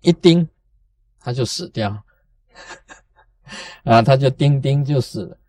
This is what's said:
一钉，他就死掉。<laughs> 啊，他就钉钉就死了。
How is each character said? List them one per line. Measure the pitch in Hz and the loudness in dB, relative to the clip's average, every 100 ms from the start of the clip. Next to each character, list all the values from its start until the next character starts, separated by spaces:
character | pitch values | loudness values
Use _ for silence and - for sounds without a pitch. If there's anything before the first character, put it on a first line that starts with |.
一 | - | 0
钉， | 170 180 170 160 _ _ _ _ _ _ _ | 2 4 4 0 _ _ _ _ _ _ _
他 | - | -8
就 | 123 | -6
死 | 117 - 95 | -6 -8 -10
掉。 | - 104 104 - _ _ _ _ - - - _ | -6 -6 -6 -16 _ _ _ _ -20 -20 -20 _
<laughs> | - _ _ _ _ - - - - | -20 _ _ _ _ -20 -20 -20 -12
啊， | - 113 | 2 4
他 | 117 135 | 6 2
就 | 139 | 2
钉 | 131 143 139 | 0 0 0
钉 | 135 139 | 0 -2
就 | 139 143 | -2 -4
死 | 123 113 | -4 -10
了。 | 92 - | -14 -16